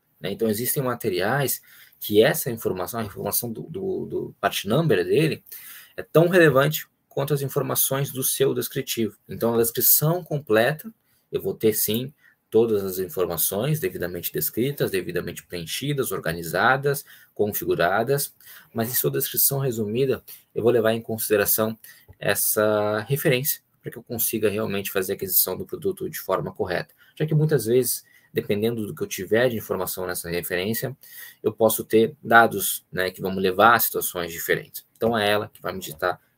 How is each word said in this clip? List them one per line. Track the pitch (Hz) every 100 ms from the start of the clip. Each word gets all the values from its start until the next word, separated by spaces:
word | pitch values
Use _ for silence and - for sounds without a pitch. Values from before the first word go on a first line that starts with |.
| _ _
né? | 92
Então, | 98 113
existem | 104 123 147
materiais | 127 117 113 90 98 135 131 - - - - _
que | - 104
essa | 127 156 -
informação, | 113 107 92 90 117
a |
informação | 110 98 101 - 120
do, | 107
do, | - 95 95 92 90
do | 92 - -
part | 98 - 98
number | 127 165 98
dele, | 87 110 151 107 - - - - - -
é |
tão | - 151 170
relevante | 185 160 131 147 156 - _ _
quanto | - 139
as | 143
informações | 135 147 131 127 - 135 139
do | 123
seu | 131 - 135
descritivo. | 123 120 139 131 - 107 - -
Então, | 95 113
a | 117
descrição | 113 - 117 - 151 180
completa, | 165 147 - 107 123 156 220 - _ _ _
eu | -
vou | 95
ter | - 110
sim | 107 - 110 131 - _ _ _
todas | 110 117 104
as | 95 92
informações | 92 90 87 85 - 98 135 156
devidamente | 92 90 87 87 -
descritas, | 90 - - 131 143 120
devidamente | 92 87 87 87 82
preenchidas, | - 87 80 - 139 139 117
organizadas, | 92 80 85 85 82 113 139 143 139 - - -
configuradas, | - 104 - 87 85 85 101 120 143 - - - - -
mas | 117 113
em |
sua | 127 143
descrição | 135 - 123 - 139
resumida, | 135 113 104 117 135 110 - - _
eu | -
vou | 110
levar | 123 110
em | 113
consideração | 113 110 - 104 98 - 110 110 - - - -
essa | - 101 - - 107 107 104 107
referência, | 104 139 165 127 147 - _ _
para | 147
que | 120
eu |
consiga | - 113 - 113 107
realmente | 101 107 98 98
fazer | 98 92
a | 95
aquisição | 95 - -
do | 92 95
produto | 90 95 92 82
de | 78
forma | - 92 80
correta. | - 95 85 - _ _
Já | - 156
que |
muitas | 156 151 147 110
vezes, | 127 123 - - _ _
dependendo | 110 - 104 113 117 104
do |
que | 107
eu | 98
tiver | - 90 107 127
de | 110
informação | - 95 92 - 90
nessa | 90 85
referência, | 87 82 90 95 113 127 135 - - - -
eu | 107
posso | - 110 -
ter | 110 110 113 -
dados, | 120 117 113 101 92 - -
né, | 92 92
que | -
vão | 95
me | 95
levar | 95 90 110
a | 117
situações | - 90 - 90 85
diferentes. | 85 - 82 - - - _
Então, | 113 117
é | 104
ela | 104 107
que | -
vai | 92
me | 92
ditar | - - 90 87 _